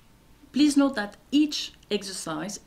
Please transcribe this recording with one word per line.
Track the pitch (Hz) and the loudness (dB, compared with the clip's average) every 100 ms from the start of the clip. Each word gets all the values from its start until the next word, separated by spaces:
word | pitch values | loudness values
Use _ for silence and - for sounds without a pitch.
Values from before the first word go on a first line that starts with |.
| _ _ _ _ - | _ _ _ _ -6
Please | 254 294 277 | 2 4 4
note | 277 | 2
that | 254 202 - _ | 0 -8 -10 _
each | 285 302 - - - - | 2 2 -2 -10 -12 -6
exercise | 208 196 185 - 156 180 - | -6 -6 -10 -8 -8 -8 -10